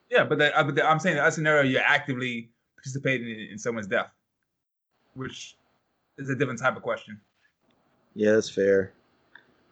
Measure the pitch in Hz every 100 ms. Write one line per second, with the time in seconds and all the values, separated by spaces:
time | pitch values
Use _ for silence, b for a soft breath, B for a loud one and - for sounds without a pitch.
0 | - 240 147 147 147 147 143 143 147 156
1 | 185 147 156 165 156 151 135 131 110 143
2 | 139 123 127 117 117 _ _ _ 135 135
3 | 135 127 117 110 104 104 123 117 98 113
4 | - _ _ _ _ _ _ _ _ _
5 | _ 127 131 - - - _ _ _ _
6 | _ - 135 127 139 117 131 104 - -
7 | - 104 _ _ _ _ _ _ _ _
8 | _ - 107 110 - - 98 98 95 _
9 | _ _ _ b b _ _